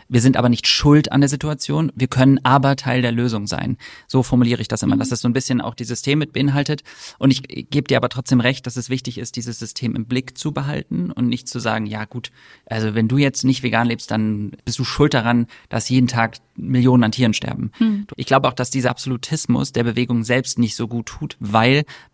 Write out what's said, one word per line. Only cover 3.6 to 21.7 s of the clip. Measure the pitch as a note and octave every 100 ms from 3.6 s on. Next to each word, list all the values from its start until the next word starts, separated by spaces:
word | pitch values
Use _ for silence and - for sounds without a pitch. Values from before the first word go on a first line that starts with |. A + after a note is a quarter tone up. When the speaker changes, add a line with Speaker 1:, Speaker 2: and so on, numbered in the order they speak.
| - - - - -
Speaker 1:
So | C3
formuliere | B2 B2 A#2+ A#2+
ich | G#2+
das | A2
immer, | - C3+
Speaker 2:
Mhm. |
Speaker 1:
dass | C3
das | B2
so | A#2+
ein |
bisschen | B2 - B2
auch | A2+
dieses | A#2 A#2 A#2+
System | C3+ D3+
mit | D3
beinhaltet. | - C#3 C#3+ C#3+ D3 - - - -
Und | C3+
ich | C3
gebe | - - - C#3+ -
dir | B2+
aber | B2
trotzdem | C3 - B2
recht, | A#2+ C3+ B2+
dass | B2+
es | A#2+
wichtig | B2+ B2+ A#2+
ist, | A#2 B2
dieses | A#2+ A#2
System | A2+ - A#2+ B2+
im |
Blick | A2+ B2+ B2+ -
zu | D3+
behalten | C#3+ C#3 C3+ - F3+ F3+
und | - A#2+
nicht | A#2+ -
zu | B2
sagen, | A2 A2 G#2+
„Ja | G#2+
gut, | G#2+ B2 - _ - - -
also | A2+ A2
wenn | A2 A2
du | C3+
jetzt | C#3 -
nicht | B2+ C3
vegan | B2 A2+ A#2
lebst, | A#2 -
dann | A2 A2 G#2 G#2 - -
bist | A#2
du |
schuld | B2 - D3
daran, | C#3 A2+ A#2+ A#2 - _
dass | A2+ -
jeden | B2+ B2
Tag | A#2+ A2+ - _ -
Millionen | - B2+ B2+ B2
an | A2
Tieren | B2+ A#2+
sterben.“ | - - - A2+ -
Speaker 2:
Mhm. | A3+ G#3 G3+ -
Speaker 1:
Ich | B2
glaube | C3+ C3+
auch, |
dass | B2 B2+
dieser | C3+ B2
Absolutismus | - C3+ B2 - D#3 - B2+ C3+
der | A#2+
Bewegung | A#2 A#2 B2 A#2+
selbst | A2+ B2+ - -
nicht | A2+ -
so | A#2
gut | A#2+ -
tut, | - D3+ -
weil, | G2+ A2 A#2+